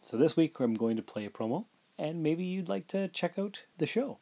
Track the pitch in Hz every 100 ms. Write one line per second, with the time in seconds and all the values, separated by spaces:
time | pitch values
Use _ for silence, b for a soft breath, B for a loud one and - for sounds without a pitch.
0 | - 113 156 160 160 - 123 110 113 113
1 | 110 - 104 - 113 139 240 _ _ -
2 | 151 165 156 165 185 185 175 196 - 196
3 | 190 - 175 - 202 - - - 151 214
4 | 269 -